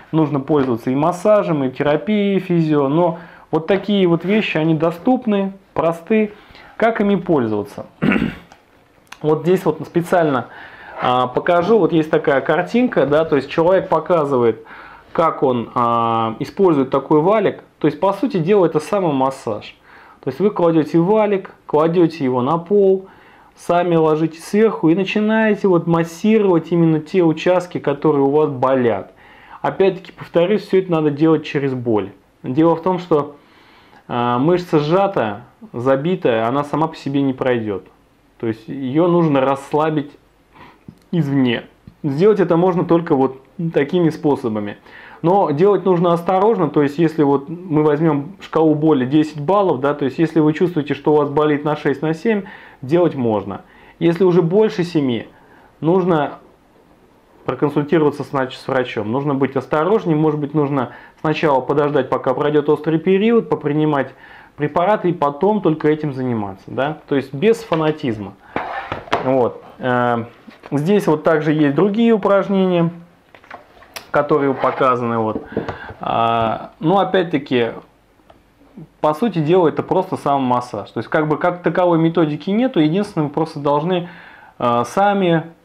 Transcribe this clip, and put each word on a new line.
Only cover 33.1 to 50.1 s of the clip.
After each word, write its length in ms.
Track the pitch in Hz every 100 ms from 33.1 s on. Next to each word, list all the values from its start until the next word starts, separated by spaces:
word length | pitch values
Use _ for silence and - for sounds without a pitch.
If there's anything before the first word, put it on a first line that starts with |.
| 156 - - _ _ _ - _ - -
а, 300 | 123 120 120
мышца 420 | 143 175 175 160
сжатая, 640 | 147 180 196 196 110 104 - _ 220
забитая, 760 | 127 123 135 151 185 147 113 113
она 160 | 135
сама 240 | 143 147 160
по 80 | 156
себе 260 | - 139
не 120 | 139
пройдет. 520 | 131 131 120 107 95 - _ _ _ _ _
То 80 | 117
есть 200 | 110 -
ее 400 | 135 135 143 180
нужно 340 | 170 160 139
расслабить 680 | 135 135 - 151 156 156 139 - _ _ _ - - _ - - _
извне. 520 | 175 139 139 127 117 - _ - -
Сделать 360 | 151 139 196 202
это 180 | 180 165
можно 260 | 185 180
только 320 | 175 170 170 143
вот 260 | 131 131 - - 165
такими 360 | 165 139 180 170
способами. 680 | 147 156 131 120 107 104 104 - - - -
Но 280 | 160 196 170
делать 360 | 143 196 190 190
нужно 280 | 175 175
осторожно, 560 | 170 175 185 202 220 156
то 140 | 151
есть 160 | 143 143
если 240 | 165 160
вот 260 | 143 139 139
мы 320 | 170 185 151
возьмем 540 | 151 147 165 143 143 -
шкалу 340 | - 156 160 147
боли 300 | 156 147 127
десять 340 | 151 156 156
баллов, 400 | 143 196 196 131
да, 160 | 135 147
то 100 |
есть 140 | 135